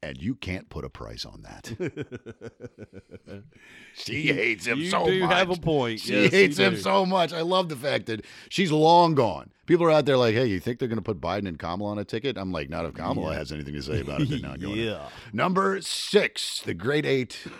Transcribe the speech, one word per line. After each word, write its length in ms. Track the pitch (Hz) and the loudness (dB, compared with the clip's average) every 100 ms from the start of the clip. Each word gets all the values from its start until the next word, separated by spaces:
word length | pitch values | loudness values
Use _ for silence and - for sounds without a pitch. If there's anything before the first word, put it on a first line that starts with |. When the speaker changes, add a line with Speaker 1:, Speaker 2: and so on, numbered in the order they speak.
Speaker 1:
And 200 | 76 65 | -12 -8
you 140 | 90 127 | -6 -6
can't 320 | - 92 - | -6 -8 -8
put 140 | 78 | -12
a 40 | 65 | -12
price 380 | - 55 57 - | -12 -14 -14 -14
on 160 | 52 | -16
that. 320 | 52 - - 113 | -20 -18 -14 -8
Speaker 2:
<laughs> 1700 | 180 - 131 123 113 - 110 - 123 - 104 95 - 92 - 101 117 - - - - | -8 -8 -10 -14 -16 -18 -18 -16 -18 -18 -20 -20 -20 -20 -18 -18 -20 -20 -20 -20 -20
Speaker 1:
She 380 | - - 143 151 | -14 -8 -2 0
hates 320 | 180 117 110 | 2 0 0
him 140 | 120 135 | -2 -2
Speaker 2:
You 120 | 175 | 0
Speaker 1:
so 140 | 175 180 | 0 2
Speaker 2:
do 160 | 185 | 2
have 260 | 175 180 180 | 4 2 2
Speaker 1:
much. 100 | 180 | 0
Speaker 2:
a 20 | |
point. 380 | 151 147 117 110 | 0 0 0 -2
Speaker 1:
She 140 | 110 123 | -2 4
Speaker 2:
Yes, 80 | - | 6
Speaker 1:
hates 280 | 190 185 185 | 8 6 6
Speaker 2:
you 80 | 190 | 2
Speaker 1:
him 80 | |
Speaker 2:
do. 60 | 180 | 2
Speaker 1:
so 240 | 190 196 | 2 2
much. 280 | 185 190 165 | 4 2 2
I 80 | 165 | 0
love 280 | 170 185 175 | 0 2 0
the 60 | |
fact 320 | 135 139 123 117 | -2 -2 -2 -2
that 180 | 107 - - - | -6 -8 -20 -6
she's 220 | - 185 | 0 2
long 460 | 156 156 170 170 143 | 6 8 8 6 4
gone. 340 | 113 76 - _ - | 2 0 -12 _ 2
People 180 | 170 165 | 4 6
are 40 | |
out 160 | 156 139 | 6 6
there 100 | 131 | 4
like, 180 | 117 | 4
"Hey, 120 | 110 127 | 4 2
you 140 | 92 | 0
think 180 | 117 123 | -2 -4
they're 100 | 123 | -2
gonna 140 | 113 | -2
put 180 | 104 90 | -4 -4
Biden 260 | 85 101 98 | -2 -2 -4
and 100 | 78 | -6
Kamala 320 | 85 92 104 | -6 -4 -4
on 80 | 104 | -6
a 60 | |
ticket?" 340 | 101 113 131 104 | -6 -4 -4 -4
I'm 140 | 95 | -4
like, 180 | 85 69 | -4 -4
"Not 160 | 82 82 | -6 -6
if 80 | |
Kamala 380 | 78 87 117 80 | -6 -4 -2 -2
Speaker 2:
Yeah. 60 | 76 | -4
Speaker 1:
has 120 | 73 | -6
anything 220 | 76 71 | -8 -8
to 80 | 73 | -8
say 180 | 67 76 | -4 -4
about 200 | 67 71 | -4 -2
it, 80 | 127 | -2
they're 80 | 131 | -2
not 220 | 69 65 | -6 -8
going." 160 | - 107 | -6 -4
Speaker 2:
<laughs> 80 | |
Yeah. 240 | 113 87 69 - 117 | -4 -6 -10 -16 -10
Speaker 1:
Number 480 | 110 170 185 196 190 | -2 0 2 0 -2
six, 800 | - - - 202 143 - - - | -4 -6 0 2 2 -2 -8 -6
the 80 | - | -8
Great 300 | 87 110 147 | -6 -2 0
Eight 400 | 143 135 123 - - | 2 0 -2 -8 -16